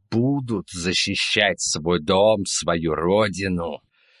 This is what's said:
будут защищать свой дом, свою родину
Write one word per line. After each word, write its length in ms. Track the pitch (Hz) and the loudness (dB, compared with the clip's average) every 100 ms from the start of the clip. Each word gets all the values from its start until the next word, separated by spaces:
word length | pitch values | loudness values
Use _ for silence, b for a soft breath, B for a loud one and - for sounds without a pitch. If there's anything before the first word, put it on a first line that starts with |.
| _ | _
будут 580 | 113 127 143 123 107 82 | 0 2 0 -2 -4 -6
защищать 920 | 90 87 87 - 95 - 107 101 85 | -6 -2 -2 -2 -2 0 2 2 0
свой 400 | - - 78 87 | -4 -2 0 0
дом, 440 | 76 95 107 107 95 | 2 4 4 2 -2
свою 500 | - 78 85 80 76 | -4 -2 -2 -2 0
родину 840 | 85 101 107 90 95 90 85 71 _ b b b | 2 2 2 -2 -2 -2 -4 -8 _ b b b